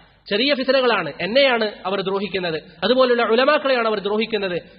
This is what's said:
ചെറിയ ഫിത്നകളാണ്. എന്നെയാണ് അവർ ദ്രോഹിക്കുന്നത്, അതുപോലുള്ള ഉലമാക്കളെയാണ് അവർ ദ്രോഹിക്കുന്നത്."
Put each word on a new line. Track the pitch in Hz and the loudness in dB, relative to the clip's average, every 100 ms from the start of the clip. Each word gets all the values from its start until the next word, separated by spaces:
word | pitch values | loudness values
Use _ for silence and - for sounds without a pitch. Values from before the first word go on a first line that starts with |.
| - _ - | -20 _ -6
ചെറിയ | 196 277 | -2 0
ഫിത്നകളാണ്. | 254 262 269 247 208 156 143 | 0 0 0 2 0 -2 -6
എന്നെയാണ് | 175 254 269 233 214 - 185 | -2 2 2 2 -2 -6 -6
അവർ | 196 | -4
ദ്രോഹിക്കുന്നത്, | 185 196 202 190 175 156 - - | -2 -4 -4 -4 -4 -6 -8 -4
അതുപോലുള്ള | 208 254 254 240 | 0 4 4 2
ഉലമാക്കളെയാണ് | 220 226 277 302 269 254 226 | 2 2 4 2 2 0 0
അവർ | 208 | -2
ദ്രോഹിക്കുന്നത്." | 196 214 220 208 196 170 - | -2 -2 -2 -2 -2 -4 -8